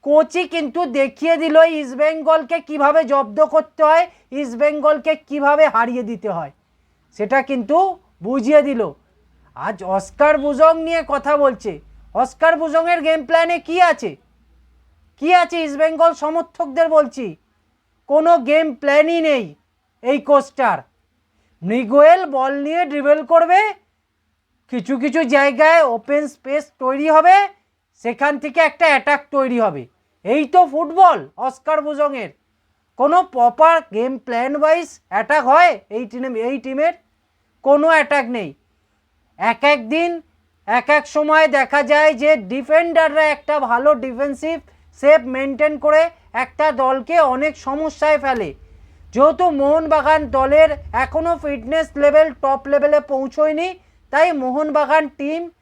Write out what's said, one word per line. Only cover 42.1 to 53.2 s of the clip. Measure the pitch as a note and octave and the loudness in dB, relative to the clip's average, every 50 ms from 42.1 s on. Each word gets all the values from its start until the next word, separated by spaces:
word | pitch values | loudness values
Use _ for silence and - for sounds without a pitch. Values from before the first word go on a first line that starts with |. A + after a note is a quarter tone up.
| D#4 A3+ | 2 2
যে | C#4 D4+ D#4 C4+ G3+ F#3 | 2 2 2 0 0 -8
ডিফেন্ডাররা | A#3 C4+ B3+ - D4+ D#4+ E4+ E4+ E4 E4 D#4+ D#4 C#4+ D#4 D#4 D4+ D4 | -8 -10 -4 0 0 0 2 2 2 2 2 2 2 2 0 0 0
একটা | D4 - - D4 D4 C#4 A#3 | -4 -4 -4 -4 -4 -2 -2
ভালো | A#3 A#3+ C4 D4 D4+ A#3+ A3+ | -2 0 2 2 0 0 -2
ডিফেন্সিভ | C4 B3 A3+ C#4 C#4+ C#4 B3 - D#4 E4 D#4 _ _ _ _ _ _ _ _ | -10 -6 -6 -6 -6 -6 -6 -6 -8 -8 -8 _ _ _ _ _ _ _ _
শেপ | - C#4+ D4+ D#4 A#3+ B3+ B3+ | 4 4 4 4 2 -2 -6
মেনটেন | C4 C4+ C#4 C4+ A#3 D4+ D4+ D4+ C#4 B3+ | -6 -6 -6 -4 -2 -2 -2 -2 -2 0
করে | D4+ D4+ D#4 D#4+ E4+ E4+ _ _ _ _ A3+ B3+ | 2 2 2 2 0 -4 _ _ _ _ -8 -8
একটা | B3 _ - D4+ D#4 C#4+ A#3 C4+ | -8 _ -2 -2 -2 0 0 -2
দলকে | B3+ C4 C4+ A#3 - E4 F4 D#4 C4+ B3+ | -2 -2 -2 -4 -2 2 2 2 2 0
অনেক | B3+ C#4+ D#4 - - - C4+ | -2 -4 -6 -6 -8 -10 -8
সমস্যায় | C4+ D4 D#4+ D#4 C#4+ - D4+ D4+ D4+ C#4+ C4 | -6 -6 -6 -8 -6 -2 0 0 0 0 0
ফেলে। | C4+ C4 A#3 G3+ D#3 C3 _ - _ - - - _ _ _ - - - | -4 -4 -4 -6 -8 -10 _ -20 _ -20 -20 -20 _ _ _ -20 -10 -2
যেহেতু | G#3+ C4+ D#4 D#4 - F4+ F4+ D#4 C#4 | 2 2 2 2 2 0 -2 0 0
মোহনবাগান | C#4 C#4 D4+ D#4+ D#4+ D#4 D#4 D4+ C#4+ D4 D#4 D#4 D4+ A#3 G#3+ C4+ | 0 0 0 0 0 0 0 0 2 2 0 0 0 -2 -2 -2
দলের | C4 C4+ C#4+ D4+ D#4+ D#4 D4 C#4+ - - - A3+ C4 | 0 2 4 4 4 4 2 -6 -10 -8 -4 -4 -4
এখনও | C4 - D#4 D#4+ E4+ E4+ - - | -4 -4 -4 -2 -2 -4 -4 -4
ফিটনেস | D4 C#4+ B3+ A3 A#3+ D4+ D#4+ D#4+ D#4 _ C#4 C#4+ | -8 -8 -8 -8 -4 -4 -4 -4 -4 _ 0 0
লেভেল | D4 C#4+ D#4 D#4 D#4+ B3+ _ - | 2 4 4 2 2 0 _ -2
টপ | C4+ C4+ C4+ C4+ C#4 | -2 -2 -2 -2 -2
লেভেলে | C#4+ C#4+ C#4+ D4 D4 D4 C#4+ C#4+ | -2 0 2 2 2 0 0 -2
পৌঁছয়নি, | C#4 C4 | -6 -4